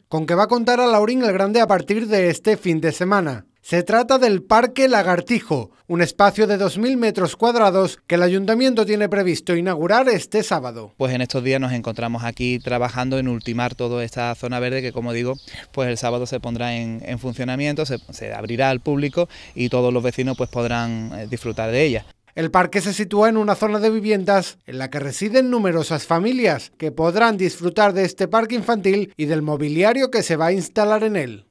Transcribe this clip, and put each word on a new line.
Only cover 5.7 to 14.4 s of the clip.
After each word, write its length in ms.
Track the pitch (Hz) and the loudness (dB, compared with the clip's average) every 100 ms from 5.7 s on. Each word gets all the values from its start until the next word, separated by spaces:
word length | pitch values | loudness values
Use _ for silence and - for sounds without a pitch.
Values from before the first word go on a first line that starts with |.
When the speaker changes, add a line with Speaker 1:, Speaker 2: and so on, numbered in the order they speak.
| _ - | _ -4
Speaker 1:
un 140 | 170 | 0
espacio 460 | 165 - 202 202 214 | 0 4 4 4 2
de 100 | 202 | 2
dos 220 | 196 180 | 0 0
mil 180 | 240 262 | 0 0
metros 400 | 226 196 175 - | 0 0 -2 0
cuadrados 640 | 233 240 208 185 185 - - | 2 4 4 4 2 -2 -2
que 80 | |
el 80 | 175 | 2
ayuntamiento 640 | 180 190 196 226 262 226 208 | 4 2 2 2 2 2 2
tiene 240 | 214 208 | 2 0
previsto 440 | 202 185 151 - | 0 0 -2 0
inaugurar 540 | 175 180 165 170 220 262 | 0 0 0 2 4 4
este 340 | 196 - 214 | 2 0 -2
sábado. 520 | 214 170 127 117 107 - | 0 -2 -4 -10 -14 -4
Speaker 2:
Pues 160 | 131 | -2
en 60 | 127 | -2
estos 240 | 123 135 | -2 -2
días 160 | 123 135 | 0 0
nos 120 | 127 | 0
encontramos 520 | 123 117 110 117 117 | -4 -4 -4 -4 -4
aquí 340 | 117 - 123 123 | -6 -4 -2 -2
trabajando 600 | 123 123 123 120 127 131 | -2 -2 -2 -2 -2 -2
en 100 | 127 | -2
ultimar 460 | 117 123 120 123 | -4 -4 -4 -4
toda 280 | 120 120 120 | -4 -4 -4
esta 320 | 117 - 120 | -6 -6 -6
zona 240 | 117 | -6